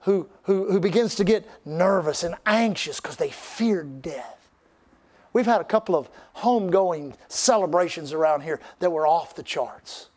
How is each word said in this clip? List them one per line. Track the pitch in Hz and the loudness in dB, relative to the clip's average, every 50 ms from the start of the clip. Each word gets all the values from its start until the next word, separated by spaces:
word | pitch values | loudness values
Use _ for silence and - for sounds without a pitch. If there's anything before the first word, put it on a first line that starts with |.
who, | - 190 202 190 156 - - - _ | 0 0 0 0 0 -6 -14 -14 _
who, | - 196 190 196 202 185 | 0 0 0 2 0 0
who | 196 | 2
begins | 165 202 165 220 240 220 - | 2 2 2 2 2 2 0
to | - 202 | 0 2
get | 170 220 208 - - - - _ | 2 2 2 0 -6 -20 -18 _
nervous | 143 151 160 180 190 196 190 165 151 143 - - | -8 -2 0 2 2 2 2 0 0 -2 -2 -4
and | 170 170 - _ | -6 -8 -4 _
anxious | - 214 226 233 226 190 - - 156 143 - | 2 2 4 4 2 0 -2 -6 -8 -8 -10
'cause | - - - | -10 -12 -6
they | - 160 139 | -6 -6 -6
fear | - - - - - - 226 233 208 180 156 | -6 -10 -16 -14 -6 -2 0 0 0 0 -2
death. | 143 131 135 - 165 147 131 120 - - _ _ _ _ _ _ _ _ _ _ _ _ _ _ _ _ _ _ _ _ | -8 -14 -12 -12 -10 -10 -10 -12 -14 -16 _ _ _ _ _ _ _ _ _ _ _ _ _ _ _ _ _ _ _ _
We've | 233 254 | 2 4
had | 226 240 202 | 4 2 2
a | 165 | 2
couple | - - 220 214 - 180 | 2 0 0 2 2 0
of | 156 131 - - - - - _ - | 0 0 -2 -16 -20 -20 -20 _ -4
homegoing | - 233 247 233 202 185 180 190 196 185 170 156 147 139 120 - - _ | 0 2 2 2 2 2 4 4 4 2 0 -4 -6 -10 -14 -16 -20 _
celebrations | - - - - 247 214 196 165 147 175 180 165 - 170 156 139 147 | -6 -2 2 2 4 4 2 2 2 2 2 2 -2 -8 -10 -8 -2
around | 156 160 156 151 143 | 0 2 2 2 2
here | 160 160 151 131 - - - _ | -2 -6 -8 -8 -8 -18 -10 _
that | - 180 | -2 0
were | 170 156 156 | 0 2 2
off | 151 160 170 156 - - | 2 2 2 0 -4 -12
the | - - | -14 -12
charts. | - - 151 123 113 - - _ - - - - - _ | -8 -4 -6 -6 -6 -6 -18 _ -18 -18 -18 -18 -20 _